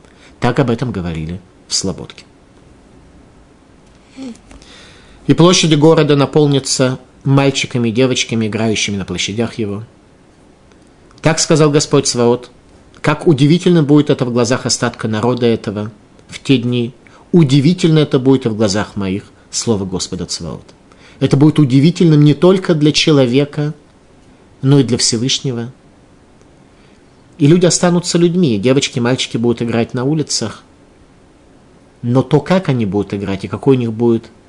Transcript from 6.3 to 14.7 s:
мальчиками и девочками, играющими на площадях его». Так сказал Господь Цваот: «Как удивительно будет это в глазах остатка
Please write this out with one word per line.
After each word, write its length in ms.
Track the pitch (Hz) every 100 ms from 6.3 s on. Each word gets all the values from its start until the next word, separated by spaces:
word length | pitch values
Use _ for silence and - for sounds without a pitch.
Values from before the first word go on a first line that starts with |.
| 156 147 139 131 - 127 131 - _
мальчиками 640 | 139 139 139 135 - 127 117
и 40 |
девочками, 540 | 110 131 123 - 113 107
играющими 500 | 104 113 104 - 101
на 80 |
площадях 500 | 90 87 - 104 113
его». 280 | - 104 101 117 _ _ _ _ _ _ _ _ _ _ _ _ -
Так 200 | 156 156
сказал 320 | - 156 151
Господь 340 | 147 - 143 135
Цваот: 440 | 120 120 120 - - _ - _ -
«Как 260 | - 151 180
удивительно 560 | 127 143 175 185 175
будет 280 | 139 147 143
это 140 | 135
в 80 | 123
глазах 320 | 120 117 127
остатка 440 | 117